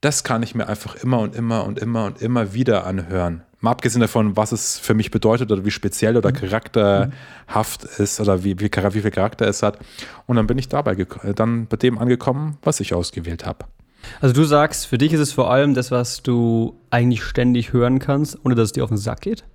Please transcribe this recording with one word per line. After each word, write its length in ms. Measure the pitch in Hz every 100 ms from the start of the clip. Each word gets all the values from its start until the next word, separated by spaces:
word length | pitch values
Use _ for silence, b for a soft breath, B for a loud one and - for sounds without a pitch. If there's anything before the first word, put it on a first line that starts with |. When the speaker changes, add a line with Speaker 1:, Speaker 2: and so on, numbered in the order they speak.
Speaker 1:
das 240 | 143 147
kann 180 | - 117
ich 120 | 117
mir 140 | 117 -
einfach 260 | 104 98 -
immer 220 | 123 127
und 180 | 104 113
immer 280 | 117 113
und 140 | 104 104
immer 280 | 110 113 104
und 160 | -
immer 320 | 113 123 101
wieder 320 | 104 127 104 90
anhören. 560 | 95 85 95 87 82 - _
Mal 120 | 113
abgesehen 280 | 123 120 117
davon, 360 | 113 117 107 98
was 140 | 107
es 260 | 113 - -
für 160 | -
mich 160 | 107 107
bedeutet 420 | 110 110 113 113
oder 140 | 101 98
wie 40 |
speziell 460 | - 101 - 110 120
oder 140 | 101
Speaker 2:
Hm. 60 | 131
Speaker 1:
charakterhaft 1500 | 95 110 - 117 101 98 107 - - - - 104 113 -
Speaker 2:
Hm. 220 | - -
Speaker 1:
ist 160 | 101 -
oder 220 | 104 92
wie, 160 | 95 90
wie, 100 | 104
chara-, 240 | - 98
wie 60 | 104
viel 80 | 104
Charakter 360 | 95 101 - 107
es 160 | 104
hat. 160 | 107 - B B B B -
Und 100 | 120
dann 100 | 110
bin 100 | 127
ich 120 | 127
dabei 260 | 139 143
gek-, 280 | 95 - - 101
äh, 60 |
dann 320 | 101 113 117 113
bei 100 | 110
dem 220 | 127 117
angekommen, 580 | 120 123 - 131 156 147
was 180 | - 151
ich 140 | -
ausgewählt 500 | 87 87 - 82 85
hab. 240 | - - - - B B B B
Speaker 2:
Also 140 | 135
du 100 | 123
sagst, 420 | 156 147 151 - -
für 120 | 123
dich 140 | 151
ist 80 | 156
es 120 | 147
vor 180 | - 123
allem 240 | 127 143
das, 160 | 127 123
was 320 | 123 120 -
du 560 | - 120 117 113 113 - _
eigentlich 340 | 120 120 113
ständig 480 | - - 123 120 120
hören 260 | 123 120 131
kannst, 400 | 131 139 147 -
ohne 100 | 131
dass 120 | 120 107
es 60 |
dir 120 | -
auf 60 | 120
den 80 | 107
Sack 240 | 107 117
geht? 220 | - 220 -